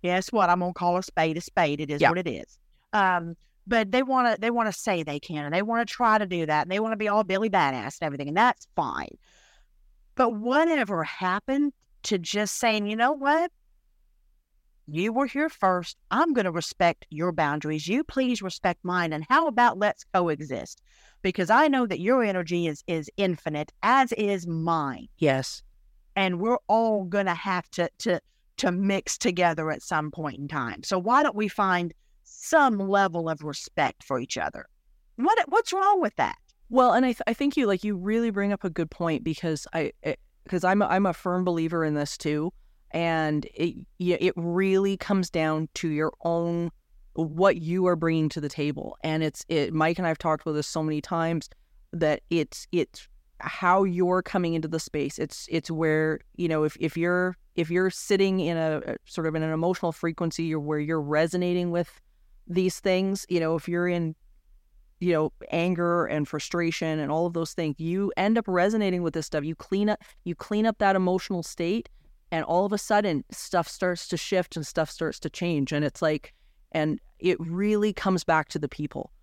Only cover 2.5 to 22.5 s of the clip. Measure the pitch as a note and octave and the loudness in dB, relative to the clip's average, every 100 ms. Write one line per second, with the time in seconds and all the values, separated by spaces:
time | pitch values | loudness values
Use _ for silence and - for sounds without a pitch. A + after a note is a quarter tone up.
2.5 | _ _ _ _ G#3+ F#3+ F3+ E3+ E3+ _ | _ _ _ _ 0 2 2 -2 -12 _
3.5 | _ - A#3 G#3+ A#3+ C4 C4 A#3+ G#3+ A3 | _ 0 0 2 0 2 2 2 2 0
4.5 | A#3+ A3 F#3 - F#3 D#3 D3 - D#3 D3 | 0 -2 -2 -2 -2 -2 -6 -6 -8 -2
5.5 | E3+ G#3 A#3 A#3 - A#3+ G#3+ G3+ F3 D#3 | -2 0 -2 -2 0 4 4 2 -2 0
6.5 | D3+ E3+ F#3+ A3 A3 G#3+ G#3 G3+ F#3+ A3 | 0 2 -2 -2 -2 0 2 2 0 2
7.5 | F#3 D3 C3 A2 - D#3+ C#3 C#3+ D#3+ A#3+ | 2 2 0 -6 -6 -6 -4 -2 2 4
8.5 | - - - C#3 C2+ D2 - _ _ _ | 2 -6 -4 -4 -4 -8 -14 _ _ _
9.5 | _ _ _ _ _ _ - B3 A3 A3+ | _ _ _ _ _ _ 0 0 2 0
10.5 | C4+ E4 D#4 G#3 F#3+ D3+ - F#3 F#3+ - | 2 4 2 0 -2 -4 -4 -2 -2 -2
11.5 | C4+ C#4+ - _ _ - G3 E3 G#3 G#3 | 0 0 -2 _ _ -2 -2 -2 -2 -2
12.5 | - A#3+ G#3+ G#3 A3 A#3+ D4 C#4 D#4 F4 | 0 0 2 -2 0 0 2 2 2 0
13.5 | _ _ _ _ _ _ _ _ _ _ | _ _ _ _ _ _ _ _ _ _
14.5 | _ _ _ - D3+ G3+ A3+ C4+ C4+ D#4 | _ _ _ -10 -2 -2 0 0 0 -2
15.5 | - F#3+ F3+ E3+ - _ G#3 E4+ C4 F#3 | 0 2 2 -2 -14 _ 0 2 2 0
16.5 | E3+ - - F3 - - D3+ F3 E3 D3+ | -2 -6 2 2 2 -8 -4 -2 0 0
17.5 | D3 D3+ D#3 D#3 A#3 D#4 - C4 A#3 F#3+ | 0 -2 -4 -2 -2 -2 -2 0 0 -4
18.5 | - F#3+ F3 F3+ F3+ E3+ D#3 D#3 C4+ D#4+ | -4 -4 -2 -4 -2 -2 -4 2 2 2
19.5 | A3 A#3+ F#3 G#3 - - F#3+ F3 D3 D3 | 4 4 4 0 -2 -2 0 2 -2 -4
20.5 | A#2+ - - _ _ - _ G3 F#3 F3+ | -8 -8 -14 _ _ -20 _ -4 -2 4
21.5 | A3+ D4+ C4+ A#3+ F3 F3+ C4 A3 F#3 E3 | 6 6 4 0 -2 2 2 2 0 -2